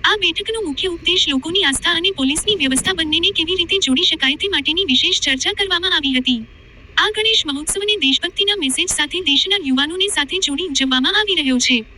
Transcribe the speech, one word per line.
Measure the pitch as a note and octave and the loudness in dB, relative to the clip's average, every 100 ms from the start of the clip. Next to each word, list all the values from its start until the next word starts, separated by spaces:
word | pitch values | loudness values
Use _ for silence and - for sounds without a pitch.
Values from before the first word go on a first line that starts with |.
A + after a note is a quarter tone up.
આ | - G#4 | 0 2
બેઠકનો | F4 E4 G4+ A4+ | 0 -2 -4 -4
મુખ્ય | F#4 C4 F#4 | -4 -2 -4
ઉદ્દેશ | E4+ E4 F4+ D#4 | -2 0 0 2
લોકોની | C4+ D#4 F#4+ | 0 0 0
આસ્થા | D#4 C4+ E4 | 0 0 0
અને | E4 F#4 | 0 0
પોલીસની | F#4+ C4+ D4+ - | 0 0 0 0
વ્યવસ્થા | G4+ C4+ C4 F#4 | 0 0 0 0
બંનેને | F#4 D#4 D#4+ F#4 | -2 0 0 0
કેવી | G4 D#4+ | 0 -2
રીતે | F#4 E4+ G4 | -2 0 0
જોડી | C#4 C4 | 2 2
શકાય | F#4 D#4+ C4+ | 2 0 0
તે | D4 G4+ | 0 -2
માટેની | D#4+ C#4+ E4 | -2 0 -2
વિશેષ | F#4+ B3+ F4 - | 2 2 2 0
ચર્ચા | C#4+ C4+ F#4+ | 0 -2 -2
કરવામાં | G#4 G4 F4 F#4+ | -2 -2 0 0
આવી | E4+ C#4 | 0 2
હતી. | B3+ C4 A#3+ A3 - - - - - | 0 0 -2 -4 -18 -20 -20 -6 0
આ | G#4 | 0
ગણેશ | G#4+ A4 A4 D#4 | 0 2 2 0
મહોત્સવને | C#4 D#4 G4 G4+ G#4 | -4 -4 -2 -2 2
દેશભક્તિના | C4+ C4+ F4 - G4+ G#4 | 2 2 -2 -2 0 0
મેસેજ | C4+ C4 F4+ | -2 0 -2
સાથે | - D4 F4 | 0 -2 -2
દેશના | E4 C#4 F#4+ G4+ | 0 2 2 0
યુવાનોને | C#4+ C4 D4 F#4 G4 | 2 2 2 0 0
સાથે | G4+ F#4+ F#4 | 0 -2 -2
જોડી | D4+ C#4+ F4+ | -2 -2 -2
ઉજવવામાં | C4+ C4 B3+ C#4 | 0 2 2 2
આવી | G4+ G#4 | 2 2
રહ્યો | F4+ C#4 B3+ | 0 2 2
છે. | - A#3+ A3 | 2 0 -2